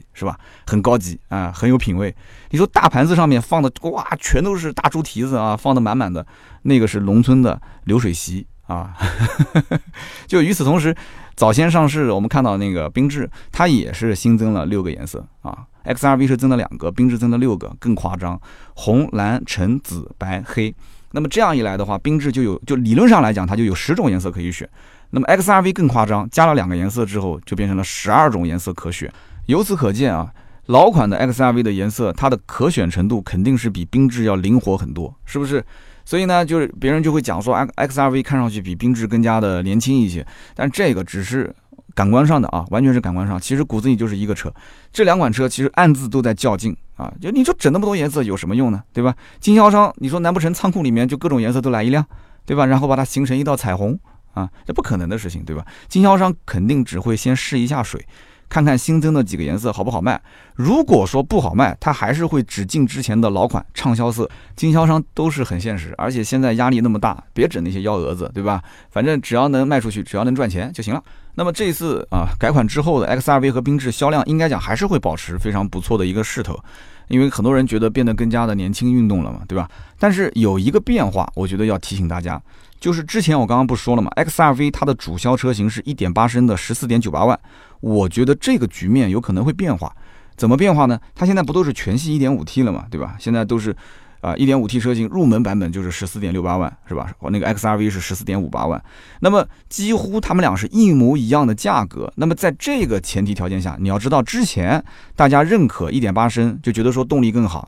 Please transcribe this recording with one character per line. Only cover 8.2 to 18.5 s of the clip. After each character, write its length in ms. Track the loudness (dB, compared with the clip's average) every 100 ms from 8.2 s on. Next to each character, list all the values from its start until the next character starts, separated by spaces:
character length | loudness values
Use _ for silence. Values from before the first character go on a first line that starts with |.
| -6 -10 -10 -18 -10
啊。 280 | -10 -8 -6 -4 -2 -2 0 0 0
<laughs> 640 | 0 -6 -6 -18 -18 -16 -2
就 140 | 2
与 100 | 2
此 100 | 2
同 160 | 2 2
时， 160 | 2 -2 -8 -20 -12
早 160 | 0 4
先 200 | 4 4
上 180 | 4 2
市， 220 | 2 0
我 100 | 0
们 80 | 0
看 160 | 0
到 140 | 0 0
那 120 | -2
个 200 | -2 -4
缤 180 | 0 -2
智， 220 | -2 -8 -10 -12
它 160 | -2 2
也 240 | 2 0
是 240 | -4 -2
新 220 | 0 2 2
增 160 | 2
了 140 | 0 -2
六 160 | -2
个 100 | -4
颜 140 | -8 -10
色 200 | -12 -16 _
啊。 240 | -14 -14 -18 -16
X 220 | -8 0 2
R 80 | 4
V 100 | 2
是 100 | 2
增 140 | 2
了 80 | 2
两 100 | -2 -6
个， 160 | -6
缤 160 | 2 2
智 80 | 2
增 140 | 0
了 80 | 2
六 180 | 0 -2
个， 180 | -6 -6
更 160 | -2
夸 200 | -2 -2
张， 240 | -4 -6 -8 -12